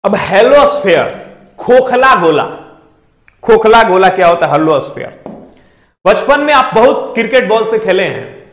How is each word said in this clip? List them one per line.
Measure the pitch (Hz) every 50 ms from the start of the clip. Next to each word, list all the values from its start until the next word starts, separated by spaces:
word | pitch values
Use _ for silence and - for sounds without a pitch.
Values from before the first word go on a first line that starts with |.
| -
अब | 196 208
hellosphere, | 196 - - 185 202 226 254 285 285 277 - - - - 202 - 135 117 - - - - - - - - _ _ -
खोखला | - - 247 254 - - 247 247 262 262 254
गोला। | 202 170 165 151 139 113 - - - - - - _ _ _ _ _ _ _ _ _ _ _ _ _
खोखला | - - 220 214 220 220 226 220
गोला | - 196 180 185 190 185
क्या | 185 185 180 170
होता | 170 170 165
है? | 147
hellosphere। | 143 147 156 156 156 135 - - - - - - - - - - - - - - _ _ _ _ _ _ _ _ _ _ _
बचपन | 185 - - - 240 285 294
में | 294 294 294
आप | 262 254 - -
बहुत | 220 240 269 - - - - -
cricket | - 226 202 - 254 214 190
ball | 214 226 220 220
से | 226 214
खेले | - 190 185 185 190
हैं। | 156 127 110 - - - - - _